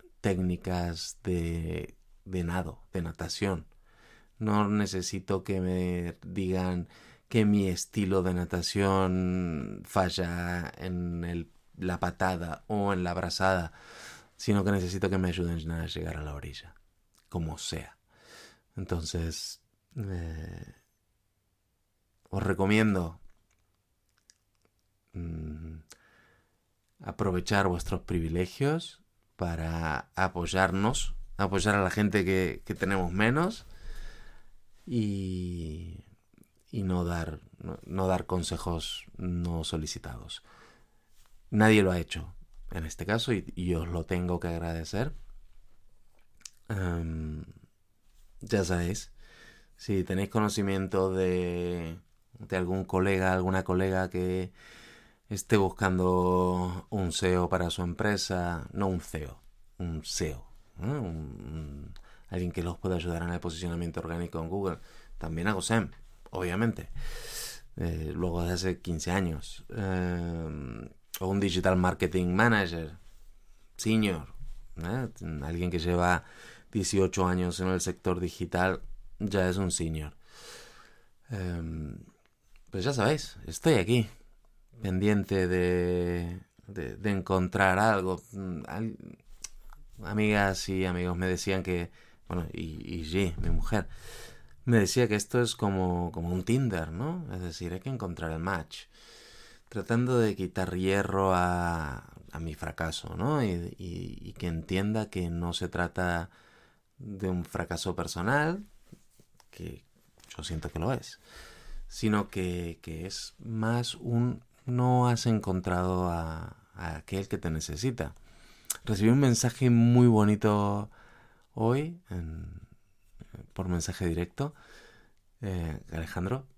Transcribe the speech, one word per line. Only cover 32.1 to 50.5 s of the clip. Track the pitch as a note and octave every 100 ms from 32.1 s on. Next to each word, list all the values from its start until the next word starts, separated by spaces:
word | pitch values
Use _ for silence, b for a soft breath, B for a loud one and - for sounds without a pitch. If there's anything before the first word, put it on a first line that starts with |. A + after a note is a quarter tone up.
| G#2
que, | F#2 F#2+ F2+ -
que | -
tenemos | - F#2+ G2 F2
menos | F2+ A2 C#3+ F3+ A3+ B B B B B B B B B - - - -
y, | A#2+ G#2+ G2 F#2+ F#2 F2+ F2 E2 D#2+ E2+ E2 - - _ - - _ _
y | A#2
no | F#2+ F2+
dar, | E2+ F2 E2 D#2 - -
no, | E2+ -
no | - F#2+ F#2
dar | F2+ -
consejos | F#2 E2 E2 - E2 - - - -
no | F2+ F2 E2+ E2
solicitados. | D#2 E2 D2+ - D#2 A#1 - - b b b b b b b b - - -
Nadie | G#2+ A2 G#2+
lo | F#2+
ha | F2+
hecho | E2 D#2+ D#2+ - - - -
en | F2+ D#2
este | - D#2+
caso | A2+ A#2+
y, | G#2 -
y | - F2+
os | E2+ E2
lo | F2
tengo | D#2+ F2+ F2+ F2
que | F2
agradecer. | E2+ E2+ E2 D#2+ G2 C#3+ - - - - - - - - - - - - - - - -
Em, | G2+ F2+ E2+ E2 D#2+ D#2 D2+ - - - _ _ _ _ - - -
ya | A2 G#2
sabéis, | F2 F2+ F2 A2 - B B B B B B -
si | - G2
tenéis | F2 F#2+ G2+
conocimiento | A2+ G#2+